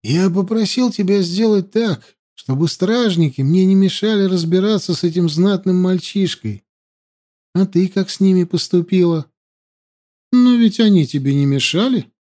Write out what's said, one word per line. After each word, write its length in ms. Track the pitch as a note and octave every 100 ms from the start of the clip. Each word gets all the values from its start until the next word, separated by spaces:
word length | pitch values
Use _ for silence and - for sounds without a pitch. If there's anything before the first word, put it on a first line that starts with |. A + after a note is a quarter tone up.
"Я 300 | G#2+ D#3+ F#3+
попросил 600 | F3+ F#3 A3+ G#3 - B3
тебя 300 | - F#3+ G3+
сделать 480 | E3+ F3+ A3+ G3+ F#3+
так, 480 | A3 A3+ C3+ - _ _
чтобы 340 | - - C3 E3
стражники 720 | - F#3 A#3 A3+ E3+ D#3 C3
мне 240 | C3+ F3+ F#3
не 100 | F#3+
мешали 480 | F#3+ - G#3 G#3
разбираться 720 | G3 F#3 E3 F#3 G3+ G#3+ - D#3+
с 80 |
этим 260 | F3 E3 E3+
знатным 500 | D3+ F#3+ G3 G3 F3+
мальчишкой. 840 | F3+ F#3 - G3+ F#3 - A2 G2+ _ _ _ _ _ _ _ _ _
А 140 | F3+ F#3+
ты 200 | E3+ F#3
как 220 | G3 F#3
с 100 | -
ними 260 | F#3+ F#3 F3
поступила?" 840 | E3+ - F3+ E3+ F#3 F3 D#3+ C#3+ _ _ _ _ _ _ _ _ _ _
"Но 240 | B3 B3 A#3+
ведь 240 | A3+ G3
они 260 | A3 F#3+ C3+
тебе 300 | D3 C3+ C#3
не 100 | C#3
мешали?" 680 | C#3 - E3 B3 A#3+ - _